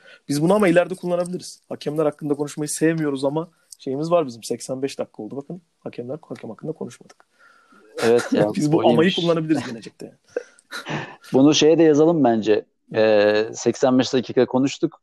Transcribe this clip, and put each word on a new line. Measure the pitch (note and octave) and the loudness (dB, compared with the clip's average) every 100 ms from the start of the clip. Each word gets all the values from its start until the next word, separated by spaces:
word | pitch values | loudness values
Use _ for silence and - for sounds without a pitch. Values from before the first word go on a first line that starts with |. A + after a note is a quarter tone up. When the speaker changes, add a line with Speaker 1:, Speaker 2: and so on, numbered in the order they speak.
| - - - | -12 -16 -8
Speaker 1:
Biz | C#3+ | 0
bunu | E3 | 2
ama | G#3 G3 | 4 4
ileride | E3+ E3+ F#3 | 4 2 -2
kullanabiliriz. | F3+ F3 F3+ F3+ - - - | -4 -4 -4 -8 -12 -20 -16
Hakemler | B2 D3+ D3+ D3+ | -10 -6 -2 -2
hakkında | D3 D3 | -2 -4
konuşmayı | C#3+ D3 D3+ D3 | -4 -6 -8 -8
sevmiyoruz | - D#3 E3 D3 C3+ C#3 | -2 0 0 -2 -2 -4
ama | D3+ D#3+ _ _ - | -4 -6 _ _ -14
şeyimiz | C3+ C3+ E3 | -8 -6 0
var | E3+ C#3+ | 0 -2
bizim. | A#2 | -8
Seksen | - A#2 - C3 | -10 -10 -8 -8
beş | C3+ - | -8 -8
dakika | A#2 - | -12 -12
oldu | G#2+ B2+ | -14 -12
bakın. | C#3 F3 _ _ | -14 -16 _ _
Hakemler, | A#2+ - B2 - | -16 -12 -12 -14
hakem | - B2+ A#2+ | -14 -16 -16
hakkında | G#2+ D3 | -12 -12
konuşmadık. | D3+ B2+ - - _ _ _ _ _ _ _ _ - | -10 -12 -16 -20 _ _ _ _ _ _ _ _ -2
Speaker 2:
Evet | A2+ A#2+ - | 2 2 2
ya, | - G#2+ | 0 0
Speaker 1:
<laughs> | G#2+ | 0
Biz | D3 | 0
bu | D3+ | 2
Speaker 2:
o | |
iyiymiş. | A2+ | 4
Speaker 1:
amayı | D#3 F3+ F#3 | 4 2 0
kullanabiliriz | E3+ E3 D#3+ D3 A#2+ | 0 0 -2 -4 -4
gelecekte. | A2+ - - - - _ - - _ _ | -12 -16 -18 -20 -20 _ -12 -12 _ _
Speaker 2:
<laughs> | - - D3+ - - - | -16 -10 -10 -10 -18 -2
Bunu | B2+ C#3+ | 4 4
şeye | D3 D3+ E3 | 6 4 6
de | |
yazalım | E3 D3 D#3+ E3+ | 6 6 4 4
bence. | B2+ A2+ G#2 G#2 - _ _ A2 | 2 2 2 0 -2 _ _ 0
Ee, | A2 G#2+ G#2 G#2+ A2+ | 2 4 4 2 -2
seksen | A#2+ A#2+ - C3 B2+ | -4 -4 0 2 2
beş | A#2+ | 2
dakika | C3 - B2 A#2+ | -2 -2 0 0
konuştuk. | C3 C#3 - D#3+ - | 0 -2 -2 -6 -8